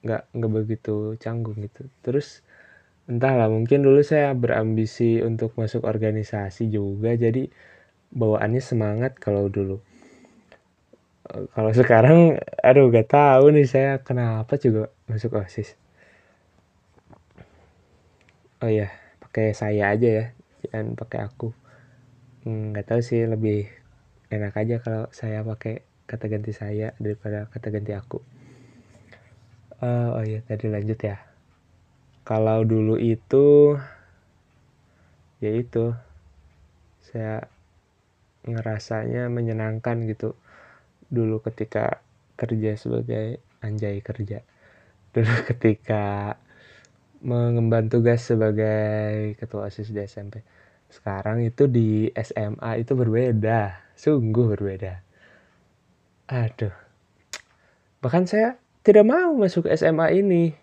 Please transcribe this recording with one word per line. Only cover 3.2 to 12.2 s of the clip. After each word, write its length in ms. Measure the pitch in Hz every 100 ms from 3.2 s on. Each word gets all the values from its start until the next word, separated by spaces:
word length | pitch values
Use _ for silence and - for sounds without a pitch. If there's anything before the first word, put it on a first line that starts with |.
| 135 131 110
mungkin 380 | 110 113 143 139
dulu 160 | 139
saya 300 | 147 151 143
berambisi 880 | 127 120 110 110 110 110 - 117 113
untuk 300 | 113 113 113 -
masuk 300 | 110 117 107
organisasi 800 | 110 110 107 104 107 95 - 113
juga, 460 | 104 101 98 113 117
jadi 320 | 117 123 135 _ - - _ _ _
bawaannya 480 | - 110 107 107 123
semangat 560 | - 117 104 107 131 131
kalau 320 | - 101 101
dulu. 320 | 101 95 98 _ _ - - - _ _ - _ _ _ _ _ _ -
Eh, 160 | - 95
kalau 180 | - 110
sekarang, 640 | 113 120 113 127 165